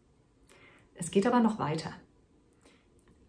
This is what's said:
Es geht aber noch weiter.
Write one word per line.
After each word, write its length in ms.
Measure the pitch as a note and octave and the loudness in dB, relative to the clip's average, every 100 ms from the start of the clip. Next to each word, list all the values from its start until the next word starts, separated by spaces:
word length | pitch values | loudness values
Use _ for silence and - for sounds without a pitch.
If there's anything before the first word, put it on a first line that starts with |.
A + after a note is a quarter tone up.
| _ _ _ _ _ - - - _ | _ _ _ _ _ -20 -20 -20 _
Es 160 | - E3+ | -12 -2
geht 160 | G3+ A#3+ | 2 2
aber 140 | B3 | 4
noch 180 | A3+ - | 2 0
weiter. 340 | C#3+ D#3 - - - _ _ _ _ _ - _ _ _ _ _ | -4 -4 -8 -14 -20 _ _ _ _ _ -20 _ _ _ _ _